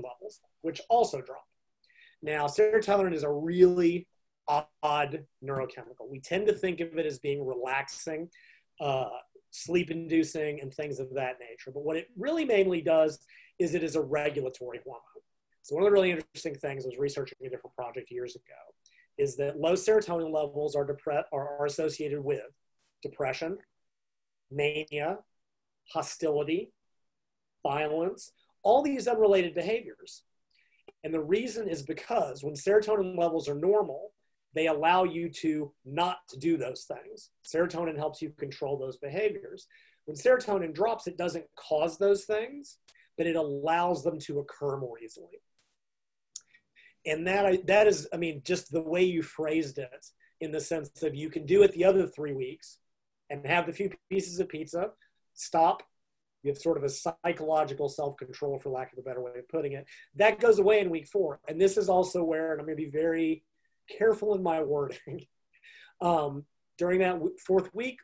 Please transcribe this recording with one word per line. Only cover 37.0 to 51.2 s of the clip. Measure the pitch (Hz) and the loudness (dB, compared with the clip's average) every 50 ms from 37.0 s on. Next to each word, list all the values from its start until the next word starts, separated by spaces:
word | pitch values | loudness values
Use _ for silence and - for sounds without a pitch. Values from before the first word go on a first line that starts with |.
| - 196 220 - - - _ _ - | -12 -16 -18 -20 -20 -20 _ _ -12
Serotonin | - - 165 175 165 165 165 175 165 156 | -4 -2 0 0 0 -2 -4 -4 -4 -4
helps | 147 156 151 151 - | -4 -4 -6 -6 -6
you | 160 147 - - | -10 -12 -10 -8
control | 147 135 - - 151 135 143 131 | -10 -10 -8 -6 -6 -4 -4 -4
those | 131 135 123 - | -6 -8 -10 -10
behaviors. | 143 139 143 190 220 208 208 202 196 - - - - _ _ _ _ _ _ _ _ | -10 -8 -4 -2 -2 -2 -2 -4 -12 -16 -18 -18 -20 _ _ _ _ _ _ _ _
When | - 151 | -12 -8
serotonin | 143 - 247 254 247 - 214 202 190 170 160 151 | 0 4 6 6 6 4 2 0 0 0 -2 -2
drops, | 156 202 233 220 220 - | 0 0 0 0 -2 -6
it | 185 175 | -8 -6
doesn't | - 175 175 165 170 156 - - | -4 -4 -4 -4 -6 -10 -12 -18
cause | - - - 156 151 156 170 160 - | -12 -6 -2 0 0 0 0 0 2
those | 196 202 202 196 - | 4 4 4 4 2
things, | - 214 214 226 254 285 285 285 - - _ _ _ - _ _ _ _ | -2 -2 -2 -4 -6 -10 -14 -16 -18 -20 _ _ _ -20 _ _ _ _
but | - 165 | -2 -2
it | 170 160 | 0 0
allows | 165 156 147 139 139 143 160 165 175 175 180 175 143 135 | 0 0 -2 -2 -2 0 0 2 2 2 2 0 0 -2
them | 170 160 156 | -2 -4 -4
to | - - 147 143 | -6 -6 -4 -6
occur | 143 - - - 143 143 131 139 | -6 -6 -8 -6 -4 -4 -2 -4
more | 131 120 117 113 | -6 -8 -10 -12
easily. | 117 110 - - - - - - _ _ _ _ _ _ _ _ _ _ _ _ _ _ _ _ _ _ - - _ _ _ _ _ _ _ _ - - _ _ - | -16 -18 -18 -20 -20 -20 -20 -20 _ _ _ _ _ _ _ _ _ _ _ _ _ _ _ _ _ _ -20 -20 _ _ _ _ _ _ _ _ -20 -20 _ _ -4
And | 160 156 160 165 | -4 -2 -2 0
that, | 185 190 202 202 | 0 2 4 4
I, | 196 180 185 - | 4 4 2 4
that | 143 190 208 214 | 4 6 8 8
is, | 214 196 - - - - | 8 6 4 0 -6 -6
I | |
mean, | 165 170 165 151 139 - | -4 -4 -4 -4 -6 -4
just | - 180 - - - 143 | -4 -4 -4 -2 -2 -4
the | 165 160 | -2 -2
way | 156 170 180 185 | 0 2 2 4
you | 185 175 165 147 | 4 2 0 -4
phrased | - - - 156 151 156 160 151 139 131 143 | -4 -4 -6 -2 0 0 0 -2 -2 -4 -10
it, | 131 123 131 - - - _ _ _ _ _ - | -10 -10 -12 -18 -20 -20 _ _ _ _ _ -10
in | 160 156 151 | -8 -6 -4
the | 156 | -4
sense | 143 - 165 160 147 - - - 160 | -4 -4 -4 -4 -6 -8 -8 -6 -4
of | 151 135 | -4 -4
you | 139 | -4